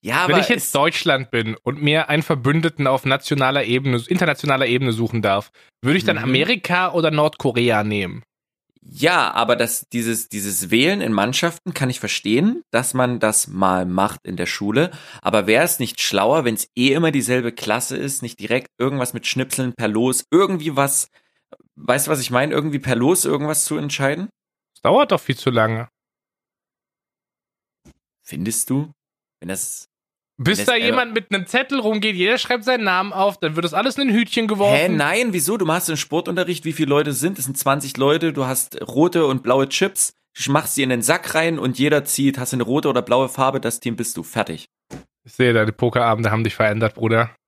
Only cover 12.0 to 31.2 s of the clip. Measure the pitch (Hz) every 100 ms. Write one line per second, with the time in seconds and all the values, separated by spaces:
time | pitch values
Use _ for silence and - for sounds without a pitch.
12 | 104 - 104 117 202 330 - 117 131 131
13 | 123 120 107 104 - 95 95 92 90 92
14 | 101 - - 90 87 - 101 113 180 -
15 | - - 95 104 98 113 165 - 123 -
16 | - 98 104 156 123 110 - - 131 143
17 | 165 143 117 127 117 117 107 113 - -
18 | 143 139 120 - 104 123 - _ 131 139
19 | 123 120 - 131 131 - 127 120 110 104
20 | 127 127 - 165 196 185 151 135 139 -
21 | - _ _ _ _ - _ - 95 131
22 | 143 151 120 123 151 139 151 143 135 117
23 | 127 190 - 143 151 151 - 156 147 143
24 | 139 156 196 _ _ _ _ _ 120 214
25 | 277 165 - 127 - 117 110 113 117 _
26 | _ _ _ _ _ _ _ _ _ _
27 | _ _ _ _ _ _ _ _ - _
28 | _ _ - 71 95 - - 135 151 _
29 | _ _ _ _ 87 196 - - - _
30 | _ _ _ - 135 202 208 240 233 247
31 | 233 226